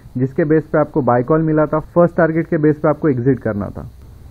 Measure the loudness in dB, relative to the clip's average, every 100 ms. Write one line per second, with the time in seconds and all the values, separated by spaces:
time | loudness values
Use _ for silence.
0 | -14 -6 -4 -2 0 0 0 -2 0 0
1 | 0 0 2 0 2 0 0 -2 -2 0
2 | 0 2 0 0 -2 0 0 2 0 0
3 | 0 0 0 0 -2 -4 -6 -10 -14 -16
4 | -20 -20 -20